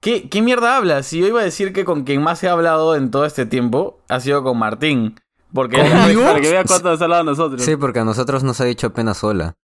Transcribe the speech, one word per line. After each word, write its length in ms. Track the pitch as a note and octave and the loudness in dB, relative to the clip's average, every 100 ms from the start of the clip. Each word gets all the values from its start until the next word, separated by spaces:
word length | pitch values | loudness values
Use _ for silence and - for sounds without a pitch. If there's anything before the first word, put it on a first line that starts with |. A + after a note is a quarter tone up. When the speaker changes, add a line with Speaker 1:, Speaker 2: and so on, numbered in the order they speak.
Speaker 1:
¿Qué, 260 | - A3+ C#3 | -2 -4 -2
qué 140 | G3+ | -2
mierda 340 | A3+ B3 A#3 C4 | 0 2 2 2
hablas? 300 | G3 C#3+ C3+ | 2 0 -2
Si 140 | E3 | -2
yo 60 | F#3 | 0
iba 140 | A#3 | 2
a 40 | |
decir 280 | G3+ - G3 | -2 -2 -4
que 120 | F#3+ | -4
con 200 | F3+ D#3+ | -2 -2
quien 180 | C3+ C#3 | -2 0
más 200 | D3+ E3+ | 0 -2
he 60 | F#3+ | 0
hablado 480 | F3 E3 D#3+ D#3+ D#3 | 2 2 2 2 0
en 140 | C3+ | 0
todo 140 | C3+ D3 | 0 -2
este 200 | D3 A#2+ | -2 -2
tiempo 540 | B2+ A#2+ B2 G3 - _ | 0 0 -2 -4 -8 _
ha 100 | B2 | -4
sido 220 | B2 C#3+ | 0 0
con 160 | C3 A#2+ | 0 -2
Martín. 560 | A2 A2+ D3+ C#3 A2 A2 _ _ _ | -2 0 0 0 -2 -6 _ _ _
Porque 260 | - B2+ - | -4 0 2
Speaker 2:
¿Conmigo? 440 | D3 E3+ G3 G#3 | 4 4 4 4
Speaker 3:
Para 180 | C4 - | 4 4
que 100 | D3 | 2
vea 140 | F3+ | 0
cuánto 260 | F#3 F3+ F3 | 2 0 2
has 120 | D#3+ | 0
hablado 220 | E3+ E3+ | 2 0
nosotros. 380 | D#3+ C#3+ D#3+ C3 | 0 0 -2 -2
Speaker 4:
Sí, 140 | B2 D#3 | -2 -2
porque 240 | C#3 A#2+ | -2 -2
a 40 | |
nosotros 380 | A2 A2 B2+ C3+ | -2 -2 -2 0
nos 160 | C3 A#2+ | -2 0
ha 40 | |
dicho 220 | B2 A#2+ A#2+ | -2 -2 -4
apenas 340 | G#2+ A2+ G2+ | -2 -4 -2
hola. 320 | G#2+ G2+ D#2+ - | -2 -2 -4 -8